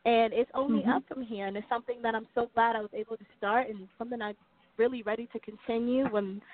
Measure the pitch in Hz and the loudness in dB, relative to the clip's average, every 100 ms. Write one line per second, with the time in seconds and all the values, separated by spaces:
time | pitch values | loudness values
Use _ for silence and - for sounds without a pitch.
0 | 233 233 226 220 - 269 277 220 196 269 | 2 4 4 2 0 0 0 2 2 2
1 | - 269 233 208 196 202 208 233 233 240 | 0 -8 -8 -6 -4 -6 -4 -4 -4 -6
2 | 233 220 226 247 233 226 226 220 208 - | -2 -4 -4 -4 -2 2 2 2 -4 -8
3 | 214 226 202 - 202 214 254 208 190 - | -8 -10 -12 -6 0 2 0 -4 -12 -12
4 | 233 240 208 208 _ _ _ - 233 254 | -8 -6 -8 -10 _ _ _ 2 2 2
5 | 208 226 233 220 - 214 - 226 240 254 | -4 -4 -4 -10 -12 -12 -4 0 2 2
6 | 269 208 196 202 - | 2 2 0 -4 -12